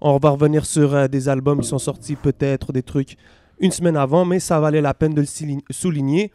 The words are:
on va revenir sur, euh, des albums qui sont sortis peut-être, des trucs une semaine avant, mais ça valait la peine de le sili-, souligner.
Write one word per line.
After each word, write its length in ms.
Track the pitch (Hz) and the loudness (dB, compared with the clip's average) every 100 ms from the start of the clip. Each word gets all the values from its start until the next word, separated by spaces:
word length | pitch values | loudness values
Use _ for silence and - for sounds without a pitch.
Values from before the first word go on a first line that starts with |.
on 160 | 147 139 | 0 4
va 100 | 151 | 4
revenir 380 | 139 147 151 - | 4 2 2 0
sur, 280 | 156 147 | 2 2
euh, 140 | 143 135 | 2 0
des 220 | 135 131 | 0 0
albums 320 | 135 135 143 | 0 0 -2
qui 60 | 120 | -2
sont 100 | 135 | -4
sortis 360 | 147 - - | -6 -8 -8
peut-être, 600 | 143 143 - 139 135 - | -4 -2 0 -2 -2 -4
des 80 | 131 | -6
trucs 340 | 123 143 135 - _ _ _ - | -4 -4 -6 -10 _ _ _ -2
une 120 | 185 | 0
semaine 260 | - 170 156 | 2 0 2
avant, 300 | 135 165 180 | 2 2 2
mais 120 | 175 | 0
ça 220 | - 160 | 0 0
valait 220 | 151 151 | 2 2
la 100 | 143 | 0
peine 220 | 139 156 | 0 0
de 60 | 147 | 0
le 60 | 143 | -2
sili-, 380 | - 151 139 - | -4 -8 -8 -10
souligner. 600 | - 180 147 135 160 208 | -6 -4 -2 0 0 -2